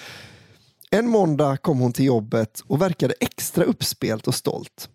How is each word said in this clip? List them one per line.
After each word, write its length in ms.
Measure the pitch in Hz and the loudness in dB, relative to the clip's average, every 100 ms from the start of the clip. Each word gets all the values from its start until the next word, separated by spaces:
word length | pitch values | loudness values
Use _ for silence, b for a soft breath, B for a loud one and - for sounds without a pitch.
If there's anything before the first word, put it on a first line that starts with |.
| B B B B B B B B - | B B B B B B B B -2
En 180 | 196 240 | 0 2
måndag 480 | 220 180 143 147 135 | 2 2 2 2 2
kom 220 | - 135 | 0 2
hon 140 | 123 | 0
till 120 | 120 | 2
jobbet 560 | 135 120 107 117 110 - - | 2 2 0 -2 -2 -6 -4
och 160 | 135 | -2
verkade 320 | 185 - 135 - | 0 0 -2 -2
extra 440 | 240 - - - | -4 -6 -6 0
uppspelt 640 | 170 208 - - 139 110 - | 0 0 -4 -4 -4 -4 -4
och 60 | |
stolt. 540 | - - - - - - | -4 -4 -6 -10 -18 -20